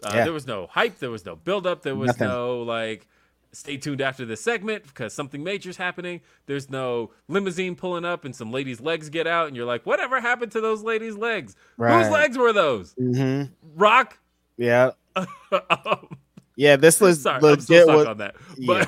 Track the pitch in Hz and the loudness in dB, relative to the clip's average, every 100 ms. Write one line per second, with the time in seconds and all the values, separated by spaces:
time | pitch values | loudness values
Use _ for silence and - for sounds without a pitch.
0 | 104 110 117 156 127 107 - - 233 - | -4 -2 -2 -4 -10 -12 -6 -4 -4 -6
1 | 131 110 98 82 - 196 180 170 147 135 | -12 -10 -14 -12 -6 -4 -4 -6 -8 -4
2 | 127 120 120 123 123 123 117 113 110 107 | -2 -2 -4 -4 -6 -6 -6 -6 -8 -10
3 | _ _ _ _ _ - - 143 147 135 | _ _ _ _ _ -20 -14 -10 -8 -6
4 | 135 127 120 110 - 233 208 214 - - | -6 -6 -10 -8 -6 -6 -6 -10 -12 -12
5 | 110 - 139 143 165 202 180 175 180 175 | -10 -10 -12 -10 -10 -10 -10 -8 -8 -8
6 | 175 175 - _ - 139 135 135 127 120 | -12 -12 -16 _ -10 -10 -8 -8 -4 -4
7 | 113 _ - 180 196 175 185 175 185 175 | -6 _ -8 -4 -4 -6 -6 -8 -8 -6
8 | 175 175 135 120 110 127 135 117 143 165 | -6 -8 -10 -14 -10 -8 -8 -8 -6 -6
9 | 151 160 160 170 160 127 120 120 - 294 | -6 -6 -2 -2 -4 -6 -6 -6 -2 -4
10 | 269 254 233 247 233 226 220 220 220 220 | -2 -2 -2 -4 -4 -4 -4 -4 -4 -6
11 | 226 208 233 220 113 - _ - 233 233 | -6 -8 -6 -6 -8 -18 _ -2 4 4
12 | 107 294 302 247 240 208 160 110 87 - | 4 2 0 2 2 4 2 0 -6 -6
13 | 127 123 131 139 139 - 160 156 208 240 | -2 0 0 -2 -6 -12 -20 0 4 4
14 | 262 - _ _ _ - 120 120 127 - | 2 -6 _ _ _ -4 2 4 4 0
15 | _ - 180 - _ 185 - 170 220 214 | _ -8 -8 -12 _ -4 -2 -4 -2 -4
16 | - - _ _ _ - 143 139 156 160 | -6 -20 _ _ _ 2 6 8 8 8
17 | 196 165 143 160 151 143 123 165 165 151 | 4 4 0 4 4 4 6 8 10 8
18 | 139 107 101 - - 151 127 185 | 4 -2 -10 -12 -20 -8 -2 0